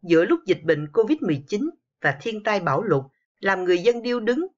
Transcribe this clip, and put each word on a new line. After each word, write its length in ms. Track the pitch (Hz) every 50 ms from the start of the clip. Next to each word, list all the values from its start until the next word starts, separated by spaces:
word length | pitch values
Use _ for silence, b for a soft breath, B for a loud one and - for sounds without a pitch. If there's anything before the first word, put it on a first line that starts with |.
| -
giữa 220 | 175 170 160 170
lúc 160 | 220 339 330 _
dịch 140 | - 175 170 156
bệnh 280 | 165 160 147 151 151 -
covid 260 | 226 226 214 302 302
mười 240 | 277 190 156 135 - -
chín 220 | - 208 262 320 349 _ _ _ _ _ -
và 160 | 151 131 -
thiên 220 | - 233 220 214 208
tai 180 | 226 208 202
bão 220 | 170 156 135 147 220
lụt 220 | 220 156 139 135 - _ _ _ _ _ _
làm 240 | - 196 190 185 180
người 140 | 180 180 175
dân 240 | 175 233 240 240 226
điêu 180 | 247 240 247
đứng 260 | 214 220 247 262 349 381 _